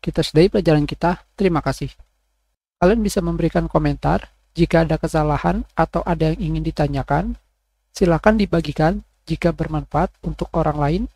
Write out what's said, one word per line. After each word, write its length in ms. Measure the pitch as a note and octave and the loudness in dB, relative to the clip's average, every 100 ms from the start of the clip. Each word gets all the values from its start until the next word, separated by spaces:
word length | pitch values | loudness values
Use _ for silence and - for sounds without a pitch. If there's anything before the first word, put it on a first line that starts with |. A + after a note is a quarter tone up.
Kita 180 | - - | -4 -2
sudahi 300 | D#3+ D3+ F#3+ | 0 4 4
pelajaran 340 | G#3 E3+ D3+ D3 | 2 2 2 2
kita. 380 | - E3 - _ | -2 -2 -2 _
Terima 300 | - G3 D#3+ | -2 0 0
kasih. 260 | C3+ - C#3 - - _ _ _ _ _ _ _ | -2 -4 -8 -12 -20 _ _ _ _ _ _ _
Kalian 240 | F3+ A3+ | 2 2
bisa 220 | G#3 G3+ | 0 -2
memberikan 420 | E3+ E3+ E3 F3 E3 | -2 0 0 0 0
komentar 580 | D#3+ D3+ C#3+ D3 F3+ - _ _ | 0 0 -2 0 -2 -4 _ _
jika 300 | - E3+ E3 | -2 2 2
ada 160 | E3 D#3 | 2 0
kesalahan 640 | D#3+ D#3+ D3+ C#3+ E3+ G3 - | -2 0 0 0 0 -2 -4
atau 300 | - E3 E3 - | -2 -2 -2 -2
ada 300 | E3 D#3 D#3+ | 0 0 0
yang 180 | D#3+ | -2
ingin 100 | D#3+ D#3 | -2 -4
ditanyakan. 720 | - D3 C#3 C3 C#3+ G#3+ A#3 _ _ _ _ _ - | -2 -2 -2 -2 -2 -2 -8 _ _ _ _ _ 0
Silakan 400 | F3+ D#3+ - A3 | 2 4 2 2
dibagikan 680 | G3 E3+ D#3 - D#3 G#3 - _ - | 2 0 -2 0 0 0 -8 _ -8
jika 300 | D#3+ E3+ D3+ | -2 -2 -2
bermanfaat 560 | D3+ D3+ C#3+ D3 F3+ _ - | -4 -4 -4 -2 -2 _ -10
untuk 240 | D3+ D#3 | -6 -4
orang 240 | E3+ D#3 D3 | -2 -2 0
lain. 260 | C#3+ F3 B3 | 0 0 -4